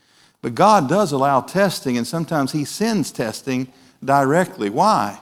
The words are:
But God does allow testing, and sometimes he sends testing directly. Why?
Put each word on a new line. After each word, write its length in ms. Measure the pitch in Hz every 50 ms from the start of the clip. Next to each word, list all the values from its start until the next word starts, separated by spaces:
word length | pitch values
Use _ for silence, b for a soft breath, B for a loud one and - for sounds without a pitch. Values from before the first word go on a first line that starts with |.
| b b b b b b b b
But 120 | - 123 117
God 340 | 131 180 214 214 196 143 123
does 220 | 160 202 208 156
allow 300 | 147 131 135 143 139 127
testing, 580 | - - - 185 202 185 - - - 139 120 120
and 80 | 117
sometimes 460 | - - 165 160 - 165 147 135 127
he 120 | - 151 143
sends 460 | - - - 208 233 220 190 131 -
testing 640 | - - 127 110 110 - - 135 127 127 131 127 B B B B B B -
directly. 680 | 131 139 143 139 131 151 175 185 180 - - 110 101
Why? 480 | 104 139 180 214 208 147 104 101 101 -